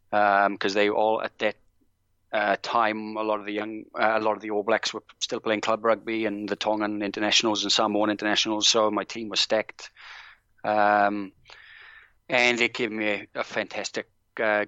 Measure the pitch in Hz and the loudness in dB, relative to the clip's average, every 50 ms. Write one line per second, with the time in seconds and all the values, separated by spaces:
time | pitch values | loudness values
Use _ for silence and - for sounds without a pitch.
0 | _ _ - 104 104 101 101 98 101 98 101 95 - 101 98 104 104 104 104 - | _ _ 0 2 4 4 4 4 4 2 0 0 -2 -2 2 2 2 2 2 2
1 | 107 110 110 - - 110 - - 113 107 - _ _ _ _ _ _ _ _ _ | 2 2 0 0 -2 -6 -6 -4 -2 -2 -2 _ _ _ _ _ _ _ _ _
2 | _ _ _ _ _ _ - 107 104 104 98 - - - - 117 113 107 107 110 | _ _ _ _ _ _ -4 -2 0 0 0 -2 -2 0 0 2 2 2 0 -2
3 | 107 107 107 107 110 107 107 104 101 104 104 104 104 110 110 110 - - - - | -6 -8 -6 -4 -2 -2 -2 -2 -4 -4 -6 -6 -6 -6 -8 -12 -12 -10 -4 0
4 | 113 107 110 110 107 110 104 98 107 107 107 104 101 113 110 104 - - - 107 | 2 2 2 2 2 0 0 -2 -2 -4 -4 -2 0 0 0 0 0 -4 -8 -8
5 | - - - - - - 127 113 - 117 110 104 - 113 110 107 107 113 110 104 | -12 -16 -12 -10 -8 -6 -6 -4 -2 -2 -2 0 0 0 0 0 2 2 2 2
6 | - 113 113 113 113 107 101 104 104 101 101 - - 107 107 107 107 104 107 104 | 0 -4 -4 -2 -2 -2 -2 -4 -4 -4 -4 -4 -2 -2 0 0 -2 -2 -2 -2
7 | 104 98 98 101 104 104 - - - 110 107 101 98 101 - - 113 107 104 104 | -4 -4 -4 -2 0 2 2 2 2 2 0 0 0 0 2 2 2 2 2 2
8 | 107 104 104 101 107 107 104 - - 110 110 107 104 - 120 117 107 107 107 101 | 2 0 0 0 -2 0 0 0 0 0 0 0 2 2 4 4 4 2 2 0
9 | 95 - - 117 113 104 98 - - - 110 110 104 - - - - - - - | -4 -4 -8 -10 -8 -6 -4 -2 -2 0 0 0 0 -2 -8 -18 -18 -20 -20 -20
10 | - - - - - - - _ _ _ _ _ - 107 107 107 104 104 104 104 | -20 -20 -18 -18 -20 -20 -20 _ _ _ _ _ -4 0 2 4 4 6 6 6
11 | 101 101 104 104 98 95 - _ _ - - - - - - - - - - - | 4 4 2 -2 -6 -8 -12 _ _ -20 -20 -20 -20 -20 -20 -20 -20 -20 -20 -20
12 | - - _ _ _ - 135 123 123 123 120 113 120 117 - - 123 110 107 110 | -20 -20 _ _ _ -2 2 4 4 4 4 4 2 0 0 -2 -4 -2 -2 -2
13 | 107 107 104 98 107 - - - 110 - - 110 104 - - 107 98 - - 110 | -2 -2 -2 -2 -6 -8 -8 -8 -6 -4 -4 -4 -4 -4 -6 -8 -8 -6 -6 -8
14 | 101 _ _ _ _ _ - - 117 107 107 104 104 | -8 _ _ _ _ _ -6 -2 0 2 2 2 0